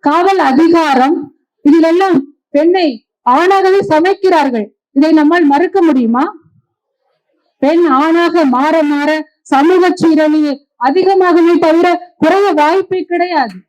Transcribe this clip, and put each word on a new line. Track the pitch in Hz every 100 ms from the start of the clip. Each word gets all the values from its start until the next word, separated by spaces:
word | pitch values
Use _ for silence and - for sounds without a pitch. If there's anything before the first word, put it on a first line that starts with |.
காவல் | 294 311 359 392 285
அதிகாரம், | 262 330 339 311 262 262 330 - _ _ _
இதிலெல்லாம் | 294 320 320 339 381 330 - _ _
பெண்ணை | 285 320 381 330 226 _ _ - 254
ஆணாகவே | 349 392 381 392 392
சமைக்கிறார்கள். | 311 349 392 370 339 277 240 208 _ _ 269
இதை | 311 311
நம்மால் | 302 349 302
மறுக்க | 277 359 392
முடியுமா? | 339 262 233 233 302 320 _ _ _ _ _ _ _ _ _ _ _ _
பெண் | 269 330 339 262
ஆணாக | 311 330 339 330 302 247
மாற | 294 320
மாற | 294 294 294 311 302 _ _
சமூக | 269 302 370 359 359
சீரழிவு | 320 311 311 302 302 277 _ _ 247
அதிகமாகவே | 320 370 381 359 349 339 349
தவிர | 330 320 349 349 - _
குறைய | 311 381 403 302
வாய்ப்பே | 302 359 370 370 -
கிடையாது. | 339 359 330 240 185